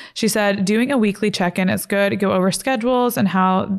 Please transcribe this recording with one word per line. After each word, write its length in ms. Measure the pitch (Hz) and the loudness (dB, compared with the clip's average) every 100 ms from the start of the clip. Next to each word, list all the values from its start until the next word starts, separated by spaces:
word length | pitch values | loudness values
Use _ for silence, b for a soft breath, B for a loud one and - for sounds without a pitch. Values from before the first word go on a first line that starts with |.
| B | B
She 140 | - 220 | -4 -2
said, 380 | 214 202 202 190 | 0 0 0 0
"Doing 260 | 214 254 | 0 2
a 60 | 277 | 2
weekly 320 | 214 202 214 | 0 0 -2
check-in 380 | - 180 - - | 0 -2 0 -2
is 160 | 208 - | -2 -2
good. 340 | 202 202 196 | 0 0 0
Go 140 | 196 | 0
over 180 | 190 185 | 2 0
schedules 640 | - - 262 240 247 247 240 | 0 -2 -2 0 2 0 0
and 100 | 196 | 0
how 500 | 185 185 185 - | 2 2 2 0